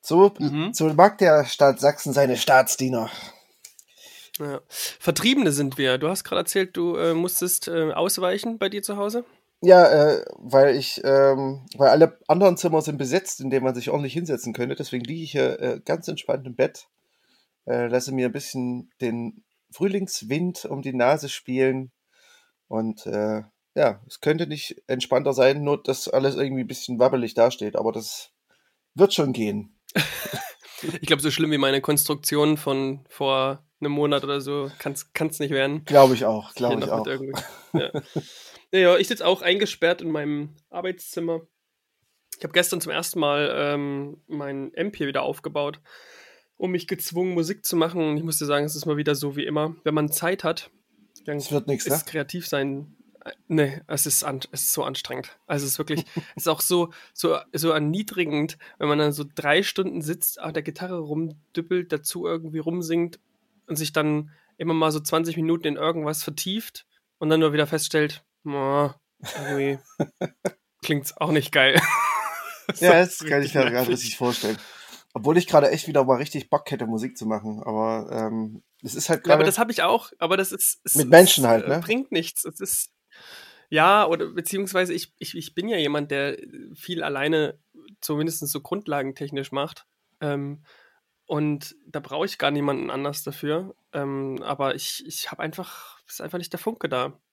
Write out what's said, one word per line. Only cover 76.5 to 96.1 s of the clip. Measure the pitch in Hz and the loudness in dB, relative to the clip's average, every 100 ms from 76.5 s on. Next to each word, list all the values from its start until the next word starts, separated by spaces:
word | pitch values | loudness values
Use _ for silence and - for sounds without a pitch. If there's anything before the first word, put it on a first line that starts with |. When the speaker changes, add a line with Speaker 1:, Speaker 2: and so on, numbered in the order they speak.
| 147 - | -4 -2
Speaker 1:
hätte, | 135 113 | -6 -4
Musik | 110 123 - | -4 -6 -6
zu | 110 | -6
machen. | 107 110 107 | -4 -6 -10
Aber, | 110 107 110 110 107 | -6 -2 -2 -2 -6
ähm, | 117 110 113 110 110 _ _ | -6 -4 -6 -8 -12 _ _
es | 120 - | -12 -8
ist | 147 | -2
halt | 165 165 | -2 4
Speaker 2:
Ja, | |
aber | 151 | 4
Speaker 1:
gerade | |
Speaker 2:
das | 160 208 | 6 2
hab | 226 | -2
ich | 233 | 0
auch, | 170 226 - - | 2 0 -2 -4
aber | 165 190 | 0 0
das | 190 | 0
ist, | 190 - - | -2 -4 -4
es, | - - | -2 0
Speaker 1:
mit | 127 | 10
Menschen | 160 185 - 123 | 10 10 6 4
Speaker 2:
es, | |
Speaker 1:
halt, | 113 - | 4 2
Speaker 2:
äh, | |
Speaker 1:
ne? | 151 | -2
Speaker 2:
bringt | 170 226 269 | 0 -4 0
nichts. | 180 165 - - | -4 -2 -6 -8
Es | - | -10
ist, | 196 - - _ _ - - - - - _ | -6 -6 -6 _ _ -20 -20 -20 -20 -20 _
ja, | 151 165 208 175 | 4 6 6 4
oder | 170 165 | 0 -2
beziehungsweise | 175 170 196 196 190 180 | -6 -4 -4 -2 0 0
ich, | 180 - _ | -4 -8 _
ich, | - 170 | -12 -10
ich | 156 - | -8 -8
bin | 208 | -4
ja | 208 | 0
jemand, | 147 147 147 | 0 -2 -2
der, | 139 143 - | -2 -2 -4
äh, | - - - - | -12 -18 -18 -16
viel | - 170 | -10 -6
alleine, | 151 139 147 160 151 - _ - - _ | -6 -2 0 2 0 -4 _ -20 -20 _
zumindest | - 151 160 160 143 | -6 -2 -2 -4 -6
so | 143 | -8
grundlagentechnisch | - 190 208 143 135 135 143 143 135 | -6 -8 -4 -4 -4 -8 -8 -8 -6
macht. | 139 147 - _ _ _ _ | -6 -6 -8 _ _ _ _
Ähm, | 151 143 139 147 _ _ _ _ _ _ _ | -6 -4 -6 -12 _ _ _ _ _ _ _
und | 151 151 143 - - _ | -2 -2 -2 -8 -20 _
da | 147 | -12
brauch | 147 143 190 | -8 -6 -6
ich | - | -2
gar | 143 | -2
niemanden | 147 143 139 135 | 0 -2 -2 -4
anders | 131 143 147 | -6 -6 -6
dafür. | - 147 147 156 190 - _ | -10 -8 -4 -4 -6 -16 _
Ähm, | 147 139 139 135 135 | -8 -6 -6 -6 -8
aber | - 139 139 143 | -8 -4 -2 -2
ich, | - - - | -6 -10 -10
ich | - - | -10 -10
hab | - | -8
einfach, | 165 156 180 - - - | -8 -8 -14 -14 -20 -20
ist | _ | _